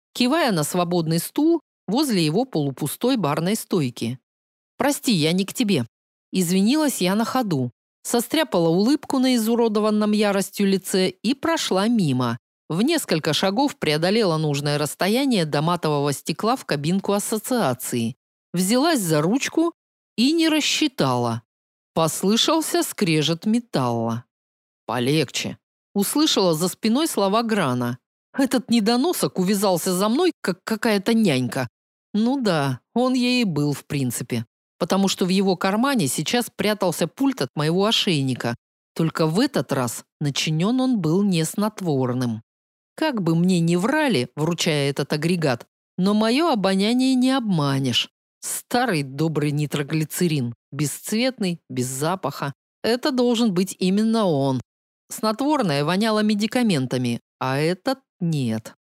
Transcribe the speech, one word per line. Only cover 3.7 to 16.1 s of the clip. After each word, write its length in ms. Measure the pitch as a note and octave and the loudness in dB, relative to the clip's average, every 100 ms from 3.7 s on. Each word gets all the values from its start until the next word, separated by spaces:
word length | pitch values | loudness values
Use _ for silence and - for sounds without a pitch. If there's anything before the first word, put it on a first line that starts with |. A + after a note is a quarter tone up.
| G3 C3+ - A#2 B2+ _ _ _ _ _ - | -2 -2 -4 -6 -8 _ _ _ _ _ -4
«Прости, 360 | C4 C#4 - | -2 0 0
я 180 | F#3+ D3+ | 2 2
не 140 | F3+ G3 | 0 -2
к 80 | |
тебе». 320 | - A3 E3+ A#2+ _ _ _ _ | -2 0 0 -2 _ _ _ _
Извинилась 680 | F#3+ E3+ F#3+ G3+ D4+ D4+ - | -2 0 2 2 2 0 0
я 160 | F3+ G3+ | 0 0
на 80 | |
ходу, 480 | A3+ C4 A3+ D3 B2 - _ _ | 0 -2 0 -2 -4 -8 _ _
состряпала 640 | - A#3 - D#4 D#4 F#3 E3 | -4 -2 0 0 0 2 2
улыбку 520 | E3+ G#3+ D4+ - C4+ | 2 2 0 0 0
на 180 | C4 B3 | 2 2
изуродованном 760 | A3 A#3 A#3 G#3+ G#3+ G#3+ G#3+ | 2 2 2 2 2 2 2
яростью 560 | G#3+ G#3 G3 F#3+ - G3 | 2 2 0 -2 0 2
лице 400 | F#3+ - F#3+ F#3 | 2 0 0 0
и 260 | - G#3 | 0 -2
прошла 540 | C#4 D#4+ E4 - F#3 G#3 | -2 0 -2 0 0 2
мимо. 500 | A#3+ D#3+ B2+ B2 A#2 - _ - | 2 2 2 0 -4 -8 _ -8
В 140 | D#3+ | -2
несколько 500 | B3 E4 - E3 D#3+ | 0 0 0 -2 0
шагов 460 | C#3+ G3 G3+ C#4 - | 0 0 0 0 0
преодолела 580 | D#3 D3+ F3 G#3+ G#3 D#3 | -2 0 2 2 2 2
нужное 420 | D#3 C#3+ D3 D3 | 0 -2 -2 -2
расстояние 680 | D3 - F3+ A#3 C#4+ A3 D#3+ | -2 -2 0 0 2 0 0
до 160 | C#3+ | 0
матового 500 | D#3 F3 D#3 D3 C#3+ | 0 0 0 0 0